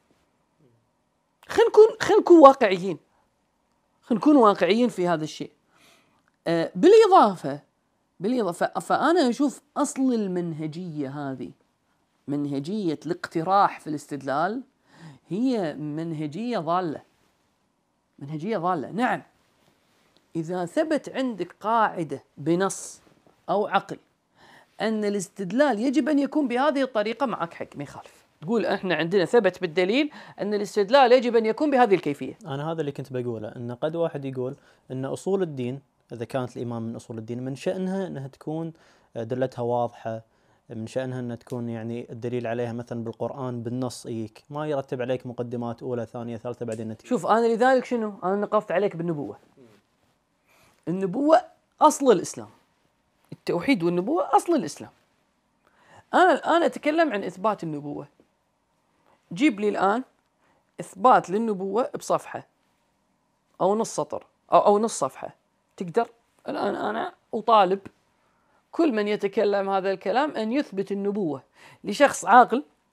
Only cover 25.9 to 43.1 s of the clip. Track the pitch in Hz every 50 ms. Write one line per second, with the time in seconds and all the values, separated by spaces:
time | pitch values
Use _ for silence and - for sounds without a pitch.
25.9 | 240 311 240 302 302 277 277 269 - 311 285 220 240 247 277 311 254 277 269 262
26.9 | - 220 208 220 226 - 285 233 170 - 170 165 - - - - - 131 143 -
27.9 | - - - - - _ _ _ _ _ 147 170 233 - - - 202 - - 185
28.9 | 165 151 160 170 196 202 165 156 - 240 214 - 180 - 185 170 151 185 185 185
29.9 | 226 277 311 294 - - - - - - 185 208 208 202 208 180 - 208 202 190
30.9 | 254 285 262 226 247 262 226 240 220 233 220 220 220 - 302 302 269 247 247 208
31.9 | 190 156 - 151 143 - 131 131 - - 220 160 135 143 147 160 165 160 151 143
32.9 | 139 - 131 - 127 127 120 123 113 110 107 113 - 131 120 120 123 - 151 160
33.9 | 165 170 165 160 - 143 135 135 131 127 123 131 143 - _ _ _ _ _ -
34.9 | 135 131 131 139 139 - - 185 196 196 185 160 143 131 123 120 135 139 - _
35.9 | _ _ _ _ 123 113 117 - - 131 123 120 - 127 123 120 120 117 113 113
36.9 | 117 113 - - 113 113 110 113 120 123 127 131 139 135 - 185 185 185 185 185
37.9 | 190 196 190 165 151 139 135 135 - _ - 156 156 160 165 165 160 _ _ _
38.9 | _ _ _ _ _ 123 113 110 127 123 131 127 - 123 120 120 120 120 120 120
39.9 | - - - 117 113 113 - _ _ _ _ _ _ _ _ - 123 107 110 110
40.9 | - 131 131 131 127 127 123 120 117 - - - 127 123 117 117 117 113 110 117
41.9 | 117 120 117 - 139 113 117 120 123 123 117 113 117 120 123 117 113 120 120 -
42.9 | 127 117 113 113